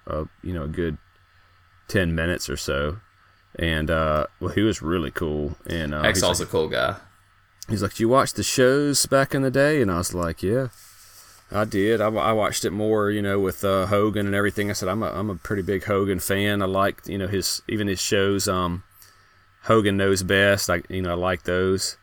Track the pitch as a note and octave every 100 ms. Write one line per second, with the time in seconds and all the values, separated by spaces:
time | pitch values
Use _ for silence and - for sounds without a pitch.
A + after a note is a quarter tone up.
0 | - D2+ D#2+ _ F2 F2 D2 E2+ E2 D2+
1 | _ _ _ _ _ _ _ _ - G2
2 | E2+ E2 E2 F2 - C#2 - C#2 D2 G2+
3 | _ _ _ _ _ - E2 D#2 D#2 D#2+
4 | D#2 D2+ - - F2 G2+ A2 F#2+ D2+ F2+
5 | C#2 - D#2+ D2+ C#2+ - - E2 D2+ D2+
6 | F#2 F#2+ F#2 - E2 E2+ D#2 B1 B1 -
7 | - _ _ _ _ _ - F2+ G2 -
8 | A2+ C3 - - - - B2+ C#3 D3 C3+
9 | - C3+ C3+ C#3 C3+ C3+ C#3+ D#3 G2+ F2
10 | F2 F2 E2+ D#2+ F#2 B2 C3 - - -
11 | - - - - - G#2 G#2+ G2 G#2 A2+
12 | G#2+ A2 E2+ A2 G2 - G#2+ G2 G#2+ A2
13 | G2+ G#2 G2+ G2 F#2+ - G2+ F#2+ F#2+ G2+
14 | G#2+ G#2 G2+ G2+ G2+ G#2+ G#2 G2 F#2 G#2+
15 | F#2+ F2+ G#2+ F2+ - G2+ F2+ F#2+ G#2 G2
16 | G2+ F2+ - G2 G#2 G2+ F#2+ F#2+ G2 -
17 | - G2 F#2+ G2 - - - G#2+ G2+ F#2
18 | - G#2 G2 G2 G2+ F#2 F2+ F2 - -
19 | - _ _ _ _ _ - A2+ G2+ G2
20 | G2 F#2+ F#2 G2 G2+ G2 - F2 - F#2
21 | F2+ F2 F2+ F#2 - F2+ F#2+ F#2+ - -